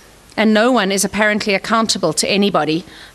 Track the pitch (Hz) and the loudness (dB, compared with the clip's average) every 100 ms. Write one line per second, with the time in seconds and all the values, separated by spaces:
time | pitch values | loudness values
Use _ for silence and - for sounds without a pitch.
0 | - - - - 214 208 240 247 190 196 | -20 -20 -10 -2 2 4 4 2 0 -2
1 | 190 196 214 208 214 190 - 226 220 196 | -2 0 0 0 -2 -2 0 -2 0 -2
2 | 170 151 - 196 202 170 151 160 - - | -2 -2 -2 0 0 0 0 -4 -6 -18
3 | - | -12